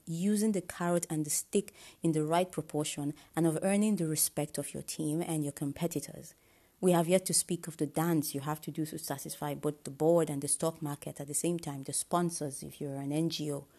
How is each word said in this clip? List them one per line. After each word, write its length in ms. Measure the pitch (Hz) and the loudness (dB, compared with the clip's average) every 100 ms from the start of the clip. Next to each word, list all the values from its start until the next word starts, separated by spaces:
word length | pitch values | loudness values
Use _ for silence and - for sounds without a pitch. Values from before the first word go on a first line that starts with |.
| - | -8
using 460 | 165 196 208 220 | -2 2 4 2
the 100 | 196 | 0
carrot 460 | 180 - 175 175 175 | -2 -2 2 2 2
and 160 | 156 151 | -2 0
the 60 | |
stick 420 | - - 202 202 - - - | -2 0 0 0 -8 -20 -2
in 80 | 170 | 2
the 120 | 156 | 2
right 280 | 151 170 180 | 4 2 2
proportion, 600 | - 151 147 147 - 143 - - - | -2 -4 -2 -2 -2 -4 -6 -4 2
and 120 | 165 | 2
of 100 | 156 | 4
earning 320 | 190 202 214 196 | 2 4 4 2
the 120 | 160 | 2
respect 500 | 156 - - 147 - | 2 0 0 -2 -4
of 160 | 143 | -6
your 100 | 143 | -6
team 380 | 143 - 156 156 | -8 -4 0 0
and 220 | 175 156 | 0 0
your 80 | 143 | -2
competitors. 840 | - 143 - 165 147 - - - - _ _ _ _ | -2 -4 -2 -2 -2 -6 -10 -16 -20 _ _ _ _
We 120 | 185 | 4
have 160 | 170 165 | 6 6
yet 180 | 185 190 | 2 4
to 60 | |
speak 340 | 165 - 170 165 | 0 0 -4 -4
of 100 | - | -4
the 100 | 147 | -2
dance 480 | 156 165 165 139 139 | 0 2 2 0 -2
you 60 | |
have 200 | 147 156 | -4 -6
to 100 | 160 | -6
do 140 | 147 151 | -6 -4
to 140 | 160 | -6
satisfy 560 | - 139 - - 147 143 | -6 -6 -8 -6 -6 -2
both 280 | 151 147 | -4 -4
the 80 | - | -8
board 380 | 139 156 170 151 | 2 4 6 4
and 120 | 143 | 0
the 60 | 143 | -2
stock 340 | - 160 160 | 0 -2 -2
market 380 | 147 143 151 - | -6 -6 -8 -8
at 80 | 143 | -6
the 60 | |
same 240 | 143 170 170 | -2 0 0
time, 260 | 156 139 | -4 -8
the 100 | 135 | -6
sponsors 680 | - - 175 175 170 147 135 | -6 0 2 2 -2 -6 -6
if 180 | 151 - | -10 -8
you're 160 | 147 139 | -6 -4
an 140 | 139 | -2
N 180 | 147 165 | 0 0
G 220 | 156 151 | -2 -4
O. 140 | 143 139 | -6 -8